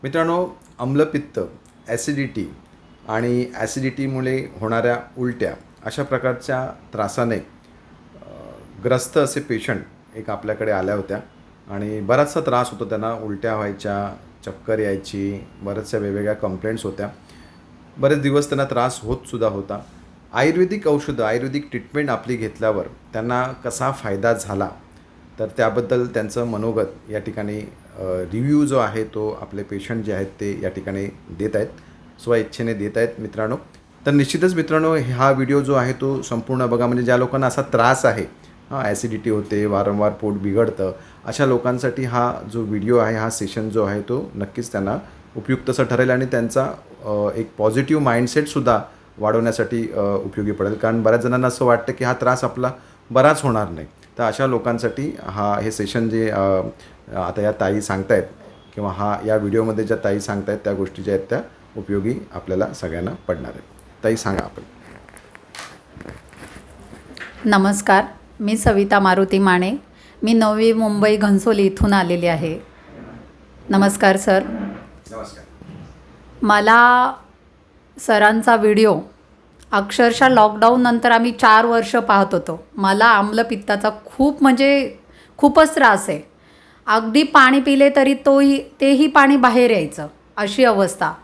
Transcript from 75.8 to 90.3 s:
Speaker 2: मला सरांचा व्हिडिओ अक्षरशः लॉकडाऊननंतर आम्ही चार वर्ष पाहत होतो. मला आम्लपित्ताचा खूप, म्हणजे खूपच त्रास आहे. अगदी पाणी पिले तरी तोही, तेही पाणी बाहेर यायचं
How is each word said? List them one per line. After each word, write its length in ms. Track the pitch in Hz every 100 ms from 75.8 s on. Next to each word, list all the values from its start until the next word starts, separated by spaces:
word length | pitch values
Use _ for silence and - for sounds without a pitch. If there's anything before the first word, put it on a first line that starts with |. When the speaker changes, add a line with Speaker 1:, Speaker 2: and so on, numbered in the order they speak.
| - - - - - -
Speaker 2:
मला 720 | 214 208 208 233 240 247 254 262 - _ _ _ _ _ _ - -
सरांचा 500 | 214 208 220 220 226
व्हिडिओ 420 | 214 208 220 160 - - _ _ _ _ -
अक्षरशः 560 | - 202 - 240 233 262
लॉकडाऊननंतर 840 | 247 214 214 226 247 247 233 240
आम्ही 220 | 233 240
चार 320 | 233 233 220
वर्ष 320 | 233 233 226 247
पाहत 300 | 226 202 196
होतो. 340 | 180 - 160 - -
मला 280 | 196 202
आम्लपित्ताचा 840 | 226 214 202 220 226 220 - 202 208 214
खूप, 380 | - - 277 294
म्हणजे 520 | 269 247 277 277 262 - _ - - -
खूपच 380 | 285 320 311
त्रास 340 | - 233 196 -
आहे. 300 | 151 - _ _ _ _ _ -
अगदी 360 | 214 220 233
पाणी 380 | 302 302 262 277
पिले 300 | 277 277 277 277
तरी 180 | 269
तोही, 480 | 277 - 277 277 277 - -
तेही 260 | 277 269 311
पाणी 300 | 302 277 277
बाहेर 340 | 247 233 247
यायचं 360 | 214 156 - 151 - _